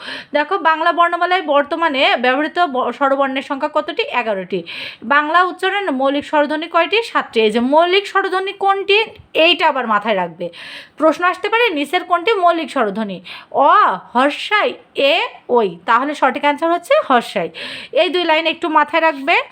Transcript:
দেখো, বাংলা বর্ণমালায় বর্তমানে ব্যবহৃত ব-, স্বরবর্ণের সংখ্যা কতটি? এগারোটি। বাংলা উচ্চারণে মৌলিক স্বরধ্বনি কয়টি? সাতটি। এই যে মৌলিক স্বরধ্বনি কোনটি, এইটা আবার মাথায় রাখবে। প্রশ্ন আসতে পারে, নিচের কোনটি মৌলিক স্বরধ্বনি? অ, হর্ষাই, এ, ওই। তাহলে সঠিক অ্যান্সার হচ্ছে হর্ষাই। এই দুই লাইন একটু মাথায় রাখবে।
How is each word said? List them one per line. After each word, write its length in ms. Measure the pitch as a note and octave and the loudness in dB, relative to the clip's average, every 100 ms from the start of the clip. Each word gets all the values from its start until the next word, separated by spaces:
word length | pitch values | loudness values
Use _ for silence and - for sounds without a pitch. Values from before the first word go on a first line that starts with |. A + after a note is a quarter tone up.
| - - - | -10 -14 -4
দেখো, 260 | D4 D4 F#4+ | -2 0 0
বাংলা 340 | D#4 D#4+ E4+ | 0 2 2
বর্ণমালায় 500 | E4 E4+ F4 F4 F4+ | 2 2 2 0 0
বর্তমানে 760 | D#4 C#4+ C#4 E4 E4 C4 D#4 F4+ | 2 0 0 0 -2 2 0 2
ব্যবহৃত 420 | B3 C4+ D#4 E4 | 2 0 0 0
ব-, 340 | F4 B3+ A#3 | -2 0 -4
স্বরবর্ণের 500 | B3 C#4 C#4 C4+ C4 | 0 0 2 0 -4
সংখ্যা 280 | - C#4 D4+ | -6 -6 -4
কতটি? 300 | D4+ D4+ E4 | -2 -4 -4
এগারোটি। 600 | A4 B3 A3+ G3 F#3 F#3+ E3+ - - - | -4 -2 -2 -4 -4 -6 -8 -12 -14 -10
বাংলা 400 | A3 C#4+ D4+ E4+ | -2 0 2 2
উচ্চারণে 480 | F#4 F4 F#4+ G4 G4 | 2 0 -4 -2 -2
মৌলিক 340 | C4 C4+ C#4+ | -2 0 -2
স্বরধ্বনি 440 | C#4+ D#4 D4 D4+ E4 | -2 0 0 -2 -2
কয়টি? 340 | E4+ E4+ G4+ | 0 0 0
সাতটি। 380 | A#4 D4 B3+ A#3 | -2 -4 -2 0
এই 100 | A3 | 2
যে 100 | A3 | 2
মৌলিক 460 | A#3+ D4+ F4 F#4+ G4+ | 2 2 4 2 0
স্বরধ্বনি 460 | G4 F#4+ F#4 F#4+ | -2 0 -2 -4
কোনটি, 520 | G4 G4 G4 G4 G4+ A4 - - | -2 -2 0 2 0 0 -6 -6
এইটা 340 | - D#4+ E4+ E4 | 2 2 4 2
আবার 180 | C4+ A#3 | 0 0
মাথায় 280 | G#3 G#3+ | 0 0
রাখবে। 360 | G3 F3+ E3 F3 - - - - - | -2 -2 -6 -12 -12 -18 -18 -18 0
প্রশ্ন 280 | D#4 D4+ | 2 2
আসতে 240 | F4+ F4+ G#4 | 0 0 0
পারে, 260 | A4 A#4+ | 2 2
নিচের 300 | D#4 C#4+ F4+ | 0 -2 -2
কোনটি 280 | F4+ F4 E4+ | 0 -2 0
মৌলিক 380 | G#4+ F4 E4+ C#4 | 2 2 2 -2
স্বরধ্বনি? 500 | C#4 A3 G3 G#3+ F3+ - - - | -2 -2 -2 -6 -8 -14 -20 -6
অ, 240 | - C#4+ F#4+ F#4 F#3 - | 2 4 4 4 0 -4
হর্ষাই, 600 | A#3 C#4 D4 - G#4 D#4 - _ | 0 0 0 -2 0 0 -4 _
এ, 260 | - C#4 E4+ A#4+ - - | -2 0 2 -2 -8 -2
ওই। 300 | B3 G#3 E3+ - | 0 0 -2 0
তাহলে 280 | A#3 C#4+ | 0 0
সঠিক 280 | D4 C#4 B3+ | 0 -2 0
অ্যান্সার 300 | C#4+ C#4+ E4 | 0 0 0
হচ্ছে 220 | F4 E4+ D5 C#5 | 0 2 2 4
হর্ষাই। 420 | B3 A3+ - E3+ - - - - | 2 2 -4 -6 -8 -14 -14 -4
এই 160 | - F4 | 0 0
দুই 160 | F4 | 0
লাইন 220 | E4+ D#4 E4 | 2 2 0
একটু 220 | E4 F4 | -2 0
মাথায় 340 | D#4 D4 E4 | 2 2 2
রাখবে। 340 | D#4+ C#4+ C4+ F#4+ C#5 | 0 0 0 0 -2